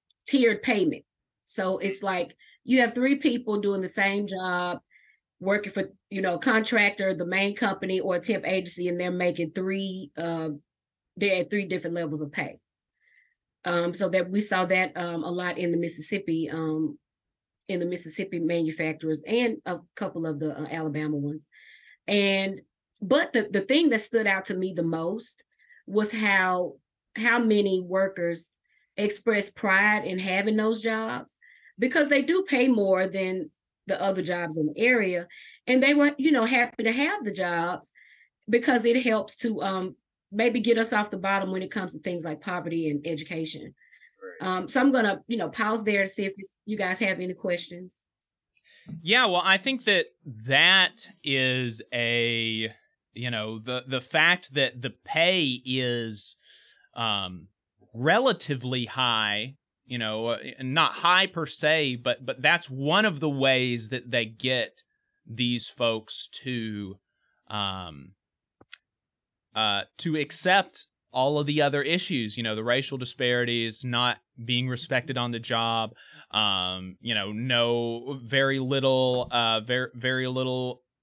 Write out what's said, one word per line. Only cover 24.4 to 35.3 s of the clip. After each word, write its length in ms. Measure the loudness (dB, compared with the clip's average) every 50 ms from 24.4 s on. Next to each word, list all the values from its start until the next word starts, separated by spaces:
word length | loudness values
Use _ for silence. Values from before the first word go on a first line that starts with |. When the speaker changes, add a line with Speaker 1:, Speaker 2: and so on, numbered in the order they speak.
| -2
Speaker 1:
to 80 | -4 -4
me 180 | -4 -4 -4 -2
the 80 | -2 -2
most 600 | -2 0 -2 -2 -2 -4 -6 -8 -12 -14 -16 _ _ _ _ _ _ -20 _ -10
was 240 | -2 0 0 0 0
how, 640 | 0 0 2 2 4 4 4 2 2 2 0 -2 -4 -10 _ _ _ _ _ _ -6
how 220 | -2 0 2 2 4
many 420 | 4 4 4 4 4 2 2 0
workers 720 | -2 0 0 0 0 0 -2 -2 -4 -2 -4 -4 -8 -14 _ _ _ _ _ _ _ _ -6
expressed 580 | -2 -2 -2 -2 -2 0 0 2 2 0 -2 -6
pride 500 | -4 0 2 4 6 6 4 4 2 0
in 140 | -2 -4 -4
having 380 | -2 -2 0 0 0 2 2
those 260 | 2 2 0 0 0 -2
jobs, 540 | -2 -2 -2 -4 -4 -6 -8 -10 -12 -20 _ _ -20 _ _ _ -14 _ -2
because 300 | 0 2 4 2 4 4
they 140 | 4 2 4
do 200 | 4 2 2 2
pay 240 | 2 2 4 6
more 400 | 6 6 4 6 4 4 4 2
than 440 | 0 0 -2 -2 -2 -2 -4 -6 -8 _ _ _ _ _ _ -4
the 140 | -4 -2 0 0
other 180 | 0 0 0
jobs 380 | 0 -2 -2 -2 -2 -4 -2 -2
in 80 | -2
the 140 | -2 0 2
area. 460 | 4 4 4 4 2 2 0 -2 -4 -6